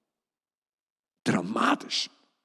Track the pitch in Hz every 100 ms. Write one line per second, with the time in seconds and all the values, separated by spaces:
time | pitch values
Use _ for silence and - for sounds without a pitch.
0 | _ _ _ _ _ _ _ _ _ _
1 | _ _ - - 180 - - 294 - -
2 | - - _ _